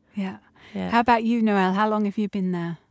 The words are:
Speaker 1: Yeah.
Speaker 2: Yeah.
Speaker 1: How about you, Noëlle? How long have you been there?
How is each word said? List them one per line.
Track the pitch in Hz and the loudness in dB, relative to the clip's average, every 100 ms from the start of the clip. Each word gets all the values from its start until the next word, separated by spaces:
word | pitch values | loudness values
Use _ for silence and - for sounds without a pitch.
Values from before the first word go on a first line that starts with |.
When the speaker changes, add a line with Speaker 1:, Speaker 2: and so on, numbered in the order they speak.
| _ 208 | _ -8
Speaker 1:
Yeah. | 190 202 - _ - | -8 -8 -18 _ -14
Speaker 2:
Yeah. | 202 180 | -8 -2
Speaker 1:
How | 233 | 0
about | 240 233 226 | 2 2 2
you, | 233 | 2
Noëlle? | 220 202 185 190 | 2 2 2 2
How | 214 | 0
long | 214 202 | 0 -2
have | 220 | -2
you | 208 | -4
been | 202 185 | -2 -2
there? | 175 170 165 _ | -2 -4 -8 _